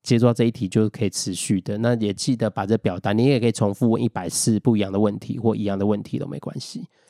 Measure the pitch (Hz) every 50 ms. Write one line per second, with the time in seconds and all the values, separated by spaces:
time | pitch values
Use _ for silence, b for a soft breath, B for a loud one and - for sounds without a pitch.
0 | - - 127 117 120 120 117 - 117 117 117 - 95 92 - 113 107 107 - -
1 | 110 98 - - - 98 92 87 - - 110 92 - - 104 107 113 120 123 113
2 | 107 104 95 - - - 127 113 117 107 - 104 98 95 113 107 - 104 90 92
3 | - 104 104 110 120 139 143 117 113 117 110 - 113 101 101 - 127 113 113 110
4 | 120 117 - 101 90 82 - - - 123 110 104 - 127 113 104 98 95 95 101
5 | 107 104 101 110 - - 113 123 107 113 107 107 104 101 98 98 101 104 107 101
6 | - - 127 - - 90 143 143 - - - 135 - - - 233 180 - b b
7 | b b